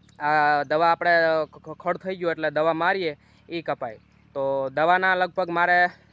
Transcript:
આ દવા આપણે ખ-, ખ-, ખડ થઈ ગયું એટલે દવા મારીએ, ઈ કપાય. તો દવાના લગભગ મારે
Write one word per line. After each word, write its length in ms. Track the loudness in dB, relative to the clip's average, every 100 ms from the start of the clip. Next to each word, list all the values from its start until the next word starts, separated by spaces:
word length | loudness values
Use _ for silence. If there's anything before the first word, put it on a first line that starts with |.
| _ -8
આ 440 | 0 2 2 2
દવા 280 | 0 0 2
આપણે 200 | 2 2 2 2 0 -4
ખ-, 140 | -10
ખ-, 160 | -18 -10
ખડ 180 | -6 -6
થઈ 180 | -6 -6
ગયું 160 | -6
એટલે 200 | -2 -2
દવા 220 | 0 0
મારીએ, 440 | 0 0 -2 -4 -8 _ _ -12
ઈ 120 | -10
કપાય. 380 | -6 -8 -8 -14 _ _ _
તો 360 | -6 -4 -2 -4
દવાના 460 | 0 2 4 2 2
લગભગ 340 | 0 -2 -4
મારે 380 | 0 2 4 2 -2 _